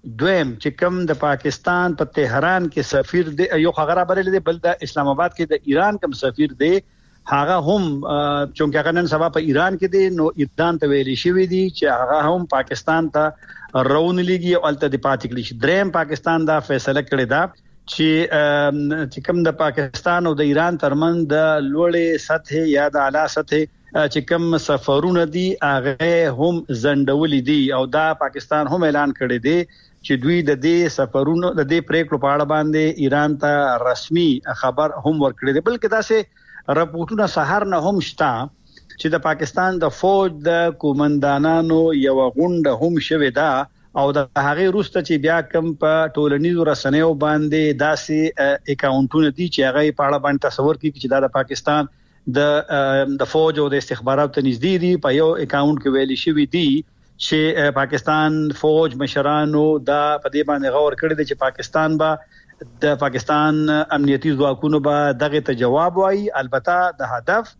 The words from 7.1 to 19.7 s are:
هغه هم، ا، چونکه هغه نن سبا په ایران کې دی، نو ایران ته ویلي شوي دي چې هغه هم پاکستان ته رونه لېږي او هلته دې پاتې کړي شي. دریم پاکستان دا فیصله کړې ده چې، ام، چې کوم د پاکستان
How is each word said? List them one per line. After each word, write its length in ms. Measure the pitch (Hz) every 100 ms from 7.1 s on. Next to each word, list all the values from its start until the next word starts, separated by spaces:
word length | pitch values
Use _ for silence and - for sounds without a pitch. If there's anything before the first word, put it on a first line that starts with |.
| _ -
هغه 300 | 143 147 185 151
هم، 160 | 208 175 143
ا، 420 | 143 147 147 147 143 -
چونکه 240 | 151 151
هغه 100 | 147
نن 160 | 170 170
سبا 220 | 156 165
په 120 | 160
ایران 380 | 160 139 180 185
کې 100 | 185
دی، 160 | 196 190 180
نو 100 | 160 165
ایران 420 | 139 - 170 165
ته 80 | 147
ویلي 280 | 143 135 127
شوي 240 | 175 185 185
دي 160 | 185 190
چې 140 | -
هغه 340 | 147 120 127 151
هم 220 | 151 180 170
پاکستان 600 | 135 131 123 - 165 160
ته 180 | 151 156 151 - - - 131
رونه 460 | 131 147 170 180
لېږي 300 | 180 185 175 175
او 100 | 160
هلته 200 | 143 147
دې 120 | 131 135
پاتې 200 | 131 117
کړي 120 | 123
شي. 120 | 113
دریم 360 | 120 139 185 196
پاکستان 560 | 170 151 151 170 165 156
دا 120 | 156
فیصله 420 | - 135 - 139
کړې 240 | 135 139 120
ده 100 | 139 180 - - - -
چې، 160 | - 156 156 170 151
ام، 680 | 147 147 147 147 147 156 139
چې 100 | 147 135
کوم 160 | 175
د 140 | 160 156
پاکستان 640 | 156